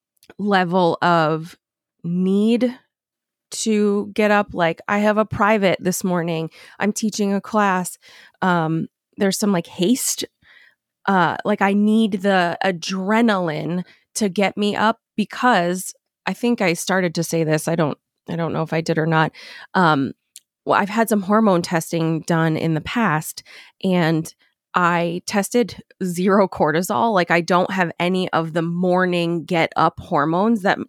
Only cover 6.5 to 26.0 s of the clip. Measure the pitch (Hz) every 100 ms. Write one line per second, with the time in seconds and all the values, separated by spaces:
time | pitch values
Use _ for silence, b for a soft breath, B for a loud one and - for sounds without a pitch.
6.5 | B B B 196 - 220 - 202 196 -
7.5 | 214 202 185 175 - B B B B 185
8.5 | 175 160 160 - _ _ - 202 190 208
9.5 | 185 170 - 185 254 - - - _ b
10.5 | b b b _ _ - 196 165 - -
11.5 | 208 196 202 208 220 226 196 196 190 170
12.5 | - 190 175 - 190 190 220 233 202 175
13.5 | 151 156 175 180 b b - 208 180 190
14.5 | - 208 202 214 220 _ - 208 - 254
15.5 | 214 175 185 - - _ _ - 190 240
16.5 | 240 190 170 - 190 180 160 160 165 160
17.5 | 156 160 165 151 - _ _ - 170 165
18.5 | 160 160 165 160 160 160 160 160 - B
19.5 | B B - 175 151 131 - _ - _
20.5 | _ - 135 190 208 220 208 185 208 220
21.5 | 180 170 170 - 170 160 160 - 165 160
22.5 | 156 165 156 170 240 220 151 - - -
23.5 | B B B 190 180 160 160 160 - _
24.5 | _ _ - 175 170 170 175 - 214 196
25.5 | 240 214 - - -